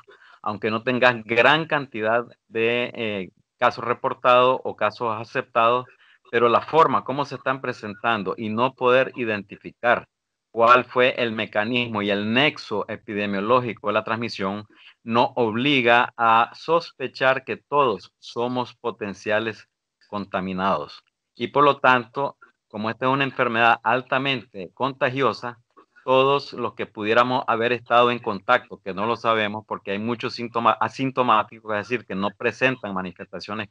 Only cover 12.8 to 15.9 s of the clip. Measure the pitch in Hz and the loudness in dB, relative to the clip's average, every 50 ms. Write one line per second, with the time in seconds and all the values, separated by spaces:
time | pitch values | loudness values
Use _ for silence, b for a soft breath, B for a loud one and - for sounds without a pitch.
12.8 | - - 110 101 - - 110 101 104 101 101 98 98 107 123 127 123 120 98 - | -6 -6 -8 -10 -10 -8 -6 -4 -4 -4 -4 -4 0 2 2 2 0 -2 -6 -6
13.8 | - 107 104 110 110 - 113 113 120 113 - - 101 95 101 104 104 b b b | -6 -2 -2 -2 -2 -2 -4 -6 -6 -8 -6 -6 -4 -4 -4 -6 -10 b b b
14.8 | b b b b - 117 113 120 127 123 123 - 120 110 104 117 123 147 147 135 | b b b b -8 -2 0 2 2 2 0 -2 -2 -2 -2 -2 0 0 0 2
15.8 | 120 117 | 4 4